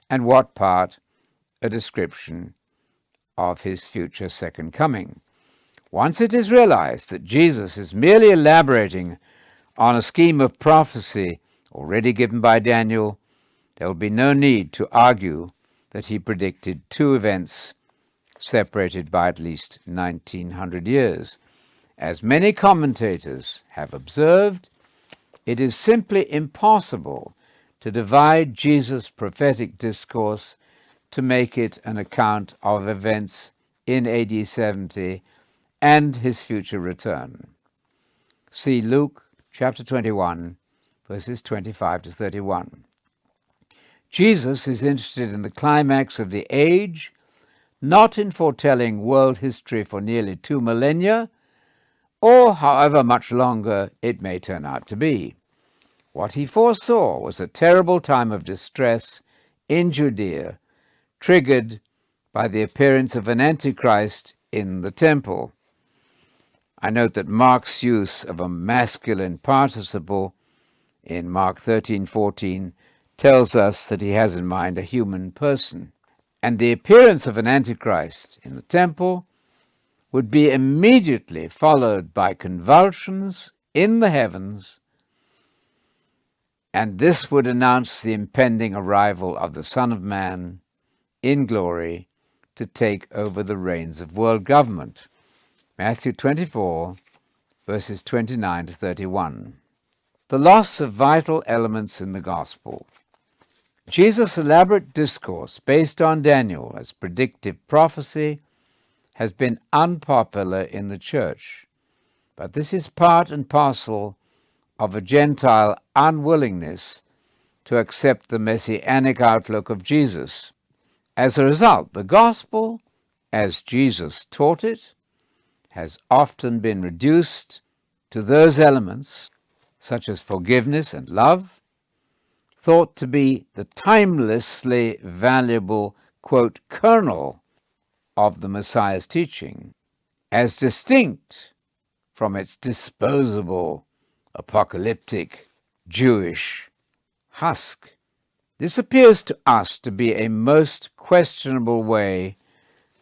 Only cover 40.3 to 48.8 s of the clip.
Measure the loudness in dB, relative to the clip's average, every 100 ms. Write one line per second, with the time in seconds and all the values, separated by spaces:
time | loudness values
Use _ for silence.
40.3 | -4 -12 -18 _ _ _ _ _ -14 -12
41.3 | -14 -10 -10 -10 -8 -6 -6 -10 -10 -10
42.3 | -8 -6 -8 -8 -18 _ _ _ _ _
43.3 | _ _ _ _ _ _ _ _ 0 2
44.3 | 4 0 -4 -6 -4 -2 -2 -6 -8 -8
45.3 | -8 -10 -4 0 2 2 0 -2 -6 -8
46.3 | -8 -4 2 4 4 0 -8 -18 _ _
47.3 | _ _ _ _ _ 2 6 6 2 -6
48.3 | -2 -2 0 0 2